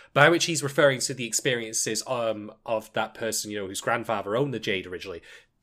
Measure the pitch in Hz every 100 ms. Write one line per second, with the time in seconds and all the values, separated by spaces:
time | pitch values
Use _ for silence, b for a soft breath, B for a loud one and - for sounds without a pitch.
0 | B 135 156 170 - 151 139 160 143 123
1 | - 131 117 - 139 120 110 110 120 110
2 | - 123 113 107 104 - - 110 - 113
3 | 107 - 113 - 107 104 95 98 123 117
4 | 110 104 98 117 143 113 110 95 90 87
5 | 98 85 B B B _